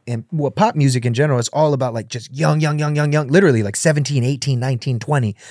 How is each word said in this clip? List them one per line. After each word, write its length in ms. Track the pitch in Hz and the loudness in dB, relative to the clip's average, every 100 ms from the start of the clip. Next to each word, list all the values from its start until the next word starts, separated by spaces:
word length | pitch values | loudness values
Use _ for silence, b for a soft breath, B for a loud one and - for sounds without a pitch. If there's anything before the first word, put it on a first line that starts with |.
| - | -10
and, 200 | 117 110 | -8 -6
well, 180 | 160 143 | -4 -4
pop 240 | - 214 151 | 0 0 2
music 300 | 139 123 120 | 2 2 0
in 80 | |
general, 260 | 117 151 127 | 0 2 2
it's 80 | 117 | 0
all 240 | 147 156 | 0 0
about, 200 | 143 127 | 0 -2
like, 160 | 113 104 | -6 -8
just 240 | 123 - 131 | -12 -12 -4
young, 240 | 156 151 | 0 2
young, 180 | 151 147 | 0 0
young, 160 | 151 | -2
young, 200 | 147 147 | 0 0
young, 140 | 151 139 | 0 2
literally, 340 | 160 196 117 | 4 4 4
like, 140 | 101 - | 0 0
seventeen, 440 | - 147 135 139 | 0 0 0 0
eighteen, 360 | 120 139 139 127 | -2 -2 -2 -2
nineteen, 400 | 127 123 - 120 | -2 -4 -4 -4
twenty, 340 | 123 147 113 98 B | -2 -2 -2 -4 B